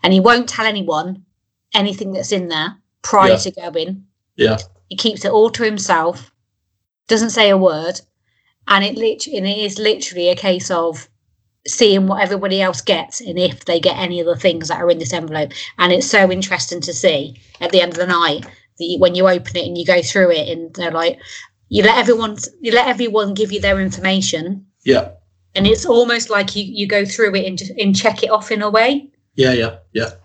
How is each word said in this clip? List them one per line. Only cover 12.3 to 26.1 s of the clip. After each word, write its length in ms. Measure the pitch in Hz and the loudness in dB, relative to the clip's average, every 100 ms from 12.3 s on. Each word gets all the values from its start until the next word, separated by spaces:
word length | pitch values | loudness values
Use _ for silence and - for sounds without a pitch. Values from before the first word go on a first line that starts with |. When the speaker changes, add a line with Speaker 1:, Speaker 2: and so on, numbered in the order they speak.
| 196 196 190 | -2 -2 0
Speaker 1:
else 200 | 190 175 | -2 -2
gets 400 | - 170 156 - | -2 -2 -2 -12
and 160 | 226 170 | -8 -2
if 280 | 180 127 - | -2 -2 -2
they 140 | 170 | -2
get 180 | 175 170 | -2 -4
any 220 | 180 175 | -6 -4
of 60 | 170 | -2
the 100 | 170 | 0
things 320 | 190 165 156 | -2 -2 -6
that 120 | 170 | -2
are 80 | 170 | 0
in 100 | 165 | 0
this 140 | 160 | -2
envelope. 380 | 175 160 156 147 - - - | -6 -6 -6 -6 -8 -16 -2
And 160 | 180 | 2
it's 140 | 180 - | 2 2
so 240 | 214 190 | 4 4
interesting 500 | 185 190 180 - 175 | 2 -4 -4 -6 -8
to 120 | 165 | -8
see 460 | 165 185 151 151 - _ - | 0 0 0 -6 -14 _ -10
at 100 | 175 | 2
the 100 | 190 | 2
end 100 | 175 | 2
of 40 | 156 | -2
the 100 | 180 | 0
night, 380 | 175 170 147 - - _ _ | 2 2 -2 -8 -20 _ _
the, 200 | 170 170 | -6 2
when 160 | 180 175 | 2 4
you 120 | 190 | 2
open 300 | 180 - 175 | 2 -2 -8
it 80 | 165 | -6
and 120 | 175 | -6
you 80 | 170 | 2
go 160 | 180 | 2
through 300 | - 196 180 | 2 2 4
it, 180 | 160 147 | 2 0
and 240 | 165 165 185 | -6 -10 -8
they're 160 | 170 | -6
like, 280 | 160 170 - - - - _ _ | -2 -2 -4 -14 -20 -20 _ _
you 140 | 202 | 2
let 140 | 208 226 | 4 4
everyone, 400 | 220 226 226 208 - _ | 4 2 2 -6 -14 _
you 100 | 240 | 0
let 160 | 233 247 | 2 2
everyone 460 | 240 233 208 202 | 0 0 0 0
give 180 | 196 214 | -2 -2
you 80 | 202 | 0
their 220 | 196 196 | 0 0
information. 840 | 190 190 190 190 196 160 165 196 - _ | -2 -2 -2 0 0 -4 -6 -8 -12 _
Speaker 2:
Yeah. 260 | 131 131 - - _ _ _ 196 | 2 2 0 -14 _ _ _ -2
Speaker 1:
And 100 | 202 | 2
it's 200 | 220 349 | 2 4
almost 440 | 240 240 | 2 4